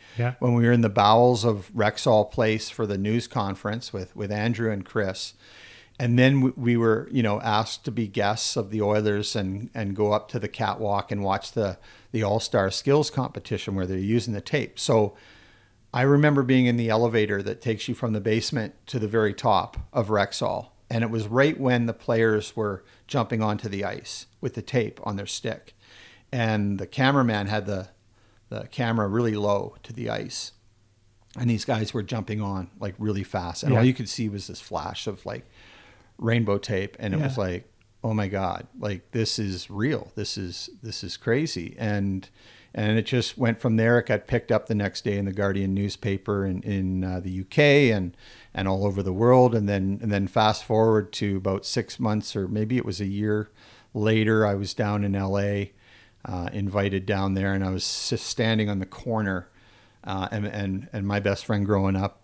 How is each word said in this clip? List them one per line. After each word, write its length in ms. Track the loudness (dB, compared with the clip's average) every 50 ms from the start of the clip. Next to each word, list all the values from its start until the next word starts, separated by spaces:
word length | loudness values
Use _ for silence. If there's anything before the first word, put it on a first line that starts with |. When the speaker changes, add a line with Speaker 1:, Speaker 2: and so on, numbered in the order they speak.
| -20 -10 -4
Speaker 1:
Yeah. 180 | -2 -2 -2 -2 0
Speaker 2:
when 160 | 2 4 4
we 100 | 6 6
were 80 | 6
in 100 | 6 6
the 60 | 4 4
bowels 560 | 4 6 6 8 8 8 8 6 6 4 2
of 280 | 2 0 0 -4 -6 0
Rexall 560 | 2 2 2 0 2 4 6 6 6 4 4
Place 400 | 0 0 2 2 2 0 -2 -6
for 160 | -6 -4 -2
the 100 | -2 -2
news 300 | 0 0 0 0 0 -2
conference 640 | -2 -4 -4 -2 -2 -4 -6 -4 -6 -6 -6 -8 -8
with, 220 | -10 -10 -10 -10 -10
with 160 | -8 -6 -4
Andrew 400 | -2 -2 0 0 0 0 -2 -2
and 140 | -2 -4 -6
Chris. 500 | -4 -2 -2 -2 -2 -2 -6 -8 -12 -14 _ -20 -20 -20 -20 -20 -20 -20 -20 -20 _ _ -4
And 200 | 0 2 6 6
then 240 | 6 6 6 6
we, 100 | 4 2 0
we 200 | 0 0 2 2
were, 320 | 4 4 4 4 2 0 -2
you 120 | 0 0
know, 180 | 2 2 0 0
asked 460 | 0 0 2 0 0 -2 -6 -8 -8
to 40 | -6
be 160 | -4 -4 -4
guests 480 | -2 0 0 0 0 0 0 -2 -2 -2
of 160 | -4 -4 -2
the 120 | -2 0
Oilers 520 | 2 2 2 2 2 2 0 0 -2 -2 -2
and, 360 | -2 -2 -2 -4 -6 -8 -8 -8
and 220 | -6 -6 -4 -2
go 160 | 0 2 2
up 160 | 2 0 0 -4
to 100 | -6 -6
the 100 | -6 -6
catwalk 640 | -6 -4 -2 -2 -2 -2 -2 -2 -2 -2 -2 -4
and 120 | -4 -2
watch 300 | 0 0 -2 -2 -4 -6
the, 260 | -4 -2 -2 -2 -4 -6 -14 -20 -20 -20 -12 _
the 100 | -2 0
All-Star 480 | 0 2 0 0 0 0 2 2 2 2
Skills 380 | 0 -2 0 2 2 2 2 0
Competition 640 | -2 -4 -6 -6 -8 -10 -8 -6 -6 -6 -4 -4 -4
where 120 | -4 -2
they're 100 | -2 -2 -2
using 360 | 0 0 0 0 0 -2 -6
the 80 | -6
tape. 360 | -6 -4 -4 -4 -4 -6 -8 -4
So 360 | 0 2 2 4 2 0 -2 -10 -20 -20 -20 -20 -20 -20 _ _ _ _ _ _ _ _ -2
I 80 | 2
remember 400 | 4 6 6 6 6 6 4 4
being 240 | 4 4 4 4 4
in 100 | 4 2
the 140 | 2 2 2
elevator 520 | 2 2 2 2 2 2 2 2 0 -2
that 200 | -2 -4 -6 -4
takes 260 | -4 -4 -4 -2 -4 -6
you 60 | -6
from 180 | -4 -2 -2
the 80 | -2 0
basement 540 | 0 0 0 0 0 -2 -2 -4 -4 -6 -10 _ _ -8
to 100 | -6 -4
the 100 | -2 0
very 240 | 2 2 2 2
top 460 | 0 0 2 2 4 2 2 -2 -6 -10 -10 -4
of 180 | -2 -2 0 2
Rexall. 600 | 2 2 2 0 -2 -4 -2 -2 -2 -4 -6 -10 _ _ _ -4
And 120 | -2 -2
it 80 | 0 0
was 180 | -2 -2 -2 0
right 300 | 2 4 4 4 2 0
when 280 | 0 2 2 2 0
the 80 | 0 -4
players 600 | -4 -2 0 2 4 4 4 2 2 -2 -4 -6
were 300 | -4 -4 -4 -4 -6 -10 _ -20 _ _ -4
jumping 340 | -2 -2 -2 -2 -2 -2
onto 240 | 0 0 -2 -2 -4
the 160 | -6 -6 -4
ice 440 | -4 -6 -6 -8 -10 -12 -12 -14 -14 -18 _ _
with 100 | -8 -8
the 100 | -6 -8
tape 380 | -6 -2 0 0 0 -2 -4 -8
on 140 | -8 -6 -6
their 100 | -6 -6
stick. 480 | -8 -8 -8 -6 -8 -8 -10 -14 -20 -20 _ _ -20 -20 -20 -20 -20 -20 -20 _ _
And 480 | -4 -2 0 0 0 0 0 -2 -2 -4
the 80 | -6
cameraman 600 | -6 -2 2 2 4 4 4 4 2 2 0 -2
had 180 | -2 -2 -2 -2
the, 240 | -4 -4 -6 -6 -10 _ _ _ _ _ _ _ _ _ _ _ -12
the 180 | -12 -12 -12 -8
camera 380 | -4 -2 -2 0 0 0 0 0
really 260 | 0 0 0 0 0
low 420 | 0 0 2 0 0 -2 -6 -12 -16
to 120 | -18 -16 -12
the 160 | -8 -6 -4
ice. 420 | -4 -4 -6 -8 -8 -10 -10 -10 -14 _ _ _ _ _ _ _ _ _ _ _ _ _ _ _ -6 -2
And 100 | 0 0
these 160 | 0 0 0
guys 300 | -2 -2 0 -2 -2 -4
were 80 | -4
jumping 400 | -4 -4 -4 -6 -4 -4 -6 -4
on, 260 | -4 -4 -4 -6 -8 -10 -10 -10
like, 160 | -10 -8 -6 -4
really 260 | -4 -2 -2 -2 -4
fast. 380 | -4 -4 -4 -4 -4 -6 -2
And 100 | 0 2
all 60 | 4 4
Speaker 1:
Yeah. 80 | 4
Speaker 2:
you 80 | 4 2
could 160 | 0 -4 -6
see 180 | -6 -4 -4 -4
was 180 | -6 -8 -10
this 140 | -12 -14 -14
flash 460 | -10 -8 -6 -6 -6 -6 -8 -8 -8
of, 180 | -8 -8 -8 -10
like, 220 | -10 -10 -10 -12 -18 -20 -20 -20 -20 -20 -20 -20 -20 -20 -20 _ _ _ -4
rainbow 380 | -2 0 2 2 2 2 0
tape. 400 | -2 -2 -2 -4 -4 -4 -6 -8 -8
And 140 | -4 -2
it 80 | 0 0
was 160 | 0 0 0
Speaker 1:
Yeah. 60 | -2
Speaker 2:
like, 300 | -2 -2 -4 -6 -8 _ _ _ _ _ _ _
"Oh 120 | -4 -2 -2
my 140 | -2 -2 -2
God, 400 | -2 -2 -2 -2 -4 -6 -10 -14 -12 -8
like, 320 | -6 -6 -6 -8 -8 _
this 280 | -2 -2 -2 0 -2 -2
is 300 | -2 -4 -4 -6 -8 -8
real. 440 | -4 -2 -2 0 -2 -2 -6 -8 -10
This 240 | -8 -8 -6 -6 -8
is, 320 | -8 -8 -10 -12 -14 -14 -16 -14
this 220 | -12 -12 -10 -10 -10
is 120 | -10 -12 -6
crazy." 560 | -2 0 0 2 0 -2 -4 -6 -8 -10 -8 -4
And, 480 | -2 -2 0 0 0 -2 -2 -4 -6 -10 _ _ -20 -20 -20 -20 -20 _
and 260 | -6 -2 0 2 2 0
it 60 | 0
just 320 | 0 0 -2 -2 -2 -2
went 240 | -2 0 0 0 0
from 160 | 0 2 2
there. 220 | 4 4 4 4 4
It 80 | 2
got 200 | 2 0 -2 -2
picked 240 | -2 -2 -2 0 2
up 160 | 0 0 0
the 80 | 0 -2
next 300 | -2 -2 -2 -4 -4 -4
day 140 | -2 -2 -2
in 80 | -2
the 60 | -2
Guardian 420 | -2 -2 -2 0 0 0 0 0 0
newspaper 720 | 0 -2 -2 -4 -4 -4 -4 -4 -2 -2 -2 -2 0 0
in, 160 | -2 -4 -4
in, 420 | -4 -4 -2 -2 -2 -2 -2 -2 -2
uh, 160 | -4 -4 -6
the 100 | -6 -6
U 140 | -6 -8 -8
K 460 | -2 2 4 6 6 6 6 6 4
and, 260 | 4 2 0 -4 -6 -12 -20 -20 -20 -20 -20 -10 -6
and 120 | -4 -2
all 200 | 0 0 0 0
over 160 | 0 0 -2
the 100 | -2 -2
world. 420 | 0 4 6 6 8 8 8 6 4
And 140 | 2 2 2
then, 300 | 0 0 0 0 -2 -2
and 100 | -2 0
then 160 | 0 0 0
fast 380 | 0 2 2 4 4 2 0 -2
forward 480 | 0 2 4 4 6 4 4 2 0 -4
to 220 | -4 -2 -2 -2
about 300 | 0 0 -2 -2 -2 -4
six 340 | -4 -4 -4 -4 -4 -4 -4
months, 340 | -2 0 0 -2 -2 -4 -4
or 140 | -4 -4 -2
maybe 300 | -2 -2 -2 0 -2 -2
it 80 | -2
was 120 | -4 -4 -4
a 80 | -4
year 440 | -4 -2 -2 0 0 0 0 -2 -4 _ _ -20 -20 -20 -20 _ _
later, 540 | -4 0 2 2 4 4 4 4 4 4 4
I 80 | 2 2
was 180 | -2 -4 -4
down 320 | -4 -4 -2 -2 0 0 0
in 100 | 0 0
L 240 | -2 -2 -2 -2 0
A, 340 | 0 -2 -2 -2 -4 -6 -10 _ _ _ -20 -20 -20 _ _ _ -12
uh, 240 | -10 -8 -8 -8 -6
invited 540 | -6 -4 -4 -2 0 0 2 2 0 -2 -2
down 300 | -2 0 0 0 0 0
there, 180 | 0 0 0
and 100 | 0 0
I 80 | -2 -2
was 140 | -2 -4 -4
s-, 380 | -4 -4 -4 -4 -4 -4 -4
standing 480 | -4 -4 -4 -2 0 2 2 0 0 0
on 80 | -2 -4
the 80 | -6
corner. 640 | -8 -10 -10 -6 -4 -2 -2 -2 -2 -2 -4 -6 -10 _ _ _ _ -20 _ _ _ _ _ -10
Uh, 240 | -8 -6 -4 -4 -4
and, 160 | -4 -4 -4
and, 420 | -4 -4 -4 -4 -4 -4 -6 -6 -8
and 120 | -8 -6 -2
my 140 | -2 -2 0
best 260 | 0 0 0 0 -2
friend 220 | -2 -2 0 2
growing 300 | 2 2 2 2 2 2
up, 240 | 0 0 -2 -4 _